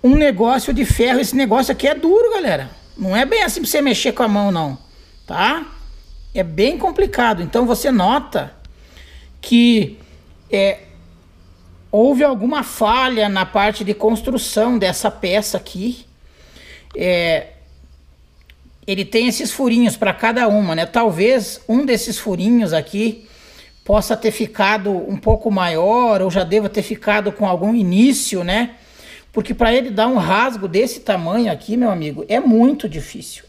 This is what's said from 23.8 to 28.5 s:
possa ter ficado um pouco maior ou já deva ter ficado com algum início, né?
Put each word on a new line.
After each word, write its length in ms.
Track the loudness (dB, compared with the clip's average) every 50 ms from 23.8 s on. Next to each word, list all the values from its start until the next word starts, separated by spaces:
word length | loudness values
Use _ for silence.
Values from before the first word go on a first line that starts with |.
| 0
possa 300 | 2 2 2 2 0 -2
ter 160 | -2 -2 -2
ficado 600 | -2 -2 -4 -4 -2 0 0 2 0 0 -2 -2
um 260 | -4 -4 -4 -6 -8
pouco 340 | -2 2 2 2 2 2 0
maior 680 | 0 0 0 0 0 0 2 2 2 2 2 2 2 2
ou 100 | 0 0
já 140 | 0 -2 0
deva 240 | 0 0 0 0 -2
ter 140 | -4 -4
ficado 500 | -4 -4 -6 -4 -2 0 0 0 0 -2
com 140 | -4 -2 -2
algum 280 | -2 0 0 0 0 0
início, 680 | 0 2 2 4 4 4 4 4 2 -2 -4 -4 -4 -2
né? 300 | -2